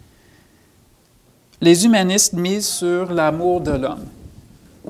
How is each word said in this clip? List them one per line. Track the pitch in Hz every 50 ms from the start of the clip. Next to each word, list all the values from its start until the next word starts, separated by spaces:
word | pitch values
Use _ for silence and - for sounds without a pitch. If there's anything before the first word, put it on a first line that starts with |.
| - - _ _ _ - _ _ _ _ _ _ _ _ _ _ _ _ _ _ _ _ _ _ _ _ _ _ _ _ _ _
Les | 165 170 170 170 202
humanistes | 233 226 202 185 180 190 202 - -
misent | - 170 175 180 196 214 202
sur | - - - 180 175 175 180 185 180
l'amour | 175 170 156 151 156 165 175 180 180 175
de | 151 151
l'homme, | 143 131 131 127 - - - - - - - - - - - - - - - - - - -